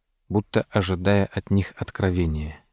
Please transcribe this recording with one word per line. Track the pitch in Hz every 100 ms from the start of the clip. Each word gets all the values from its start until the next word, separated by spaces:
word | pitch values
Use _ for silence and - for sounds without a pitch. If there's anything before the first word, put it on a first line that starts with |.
| _ _ -
будто | 98 - - -
ожидая | 107 92 90 92 101 98
от | - -
них | 98 90 -
откровения. | - - 98 90 82 76 76 78 _